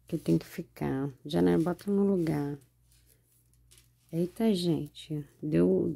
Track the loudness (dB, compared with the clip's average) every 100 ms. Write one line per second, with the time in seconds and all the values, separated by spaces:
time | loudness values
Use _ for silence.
0 | -10 -6 0 0 -2 -12 -14 -8 -6 -4
1 | -6 -8 -6 0 2 4 0 -2 -2 0
2 | 2 2 0 -2 -4 -6 -14 _ _ _
3 | _ _ _ _ _ _ _ -20 _ _
4 | _ -4 -4 0 0 2 2 0 -2 -12
5 | -10 -8 -8 _ -2 2 4 4 0